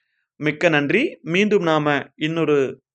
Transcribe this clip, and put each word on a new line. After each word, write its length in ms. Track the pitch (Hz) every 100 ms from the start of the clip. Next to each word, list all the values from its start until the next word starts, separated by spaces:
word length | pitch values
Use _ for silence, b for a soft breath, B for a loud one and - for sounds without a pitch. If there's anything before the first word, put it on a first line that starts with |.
| _ _ _ -
மிக்க 340 | 151 151 175
நன்றி. 500 | 151 143 185 311 -
மீண்டும் 420 | - 175 208 208
நாம 360 | 170 156 151 143 - -
இன்னொரு 640 | 156 165 151 143 127 - _